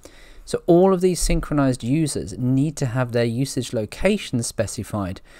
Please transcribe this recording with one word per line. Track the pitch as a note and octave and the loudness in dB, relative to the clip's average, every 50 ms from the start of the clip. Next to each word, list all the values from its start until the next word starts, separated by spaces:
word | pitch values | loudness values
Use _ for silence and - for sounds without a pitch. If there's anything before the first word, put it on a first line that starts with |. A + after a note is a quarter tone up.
| - - - - - - - - - | -20 -20 -20 -20 -20 -20 -20 -20 -10
So | - - - - | -6 -6 -2 2
all | - E3+ F3 F#3 G3 F#3+ | 4 6 6 8 6 4
of | F3+ | 4
these | F#3 F#3 F3 - | 2 2 2 2
synchronized | - - E3 D#3+ - - - D3 C#3 C3+ B2 - - | 0 0 0 0 0 0 0 2 2 2 2 0 -2
users | A2+ C#3 E3 D#3+ C#3 - G2+ - G2 F#2+ | -2 0 0 0 0 -2 -4 -6 -8 -6
need | G2 B2+ B2 C3 C3 C#3+ D#3+ D#3 | -4 0 0 2 2 2 0 -2
to | - C#3+ | -2 -4
have | A#2+ A2 C3 B2+ A#2+ | -2 -2 -2 -2 -2
their | A2+ A#2+ A#2+ | 0 0 0
usage | A#2+ A2+ A#2+ C#3 - - C3+ A#2 - | 0 0 -2 -4 -4 -4 -6 -6 -4
location | - A#2 G#2+ G2+ - - - F#3+ A3 G3 - - - A#2+ | -4 -6 -6 -6 -4 0 0 0 0 0 -2 -4 -4 -4
specified | A#2 - - - G#2 G2 - - G2 - - G#2+ G2 F2 F#2 - - - - - | -4 -4 -4 -4 -4 -4 -4 -8 -8 -6 -4 -4 -4 -4 -8 -10 -14 -20 -20 -20